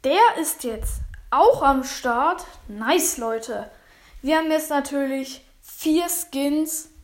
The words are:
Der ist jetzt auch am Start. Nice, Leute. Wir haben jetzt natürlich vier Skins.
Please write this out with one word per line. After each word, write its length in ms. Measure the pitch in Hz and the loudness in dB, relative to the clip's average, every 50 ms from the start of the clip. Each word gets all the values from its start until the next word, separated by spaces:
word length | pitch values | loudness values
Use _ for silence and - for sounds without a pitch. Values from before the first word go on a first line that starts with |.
Der 380 | - 262 311 381 466 466 - 339 | 0 2 4 6 6 4 4 2
ist 240 | 320 294 - - - | -4 -4 -6 -6 -6
jetzt 380 | 247 220 214 - - - - - - - - - - | -8 -6 -4 -6 -6 -6 -6 -8 -10 -12 -16 -6 -2
auch 320 | - 277 370 466 571 - | 2 6 6 6 6 6
am 220 | 330 277 277 262 254 | 4 4 4 2 -2
Start. 640 | - - - - 254 233 240 269 330 370 359 - - - - - - | -4 -10 -6 -2 -2 0 2 2 0 0 -2 -8 -16 -18 -20 -18 -16
Nice, 500 | 208 208 220 240 320 349 - - - - | -12 -6 0 2 2 2 2 0 -4 -4
Leute. 520 | 233 226 226 226 226 - 226 202 226 - - - _ _ - _ _ - - - | -4 -4 -4 -6 -6 -8 -8 -10 -10 -12 -18 -20 _ _ -20 _ _ -20 -20 -8
Wir 160 | - 262 311 320 | 0 2 2 2
haben 120 | 320 311 | 2 2
jetzt 200 | 311 311 311 311 | 0 0 0 0
natürlich 760 | 302 285 277 285 285 277 277 269 269 269 262 269 - - _ _ _ _ | -2 -2 -2 -2 -2 -2 -2 -2 -2 -4 -6 -8 -12 -18 _ _ _ _
vier 460 | _ - - - - 311 311 339 349 349 | _ -20 -16 -4 0 2 2 2 2 0
Skins. 800 | 339 - - - - 269 277 285 294 302 320 311 - - - - _ - | -4 -6 -6 -6 -4 -2 0 0 0 0 -2 -2 -4 -10 -10 -12 _ -20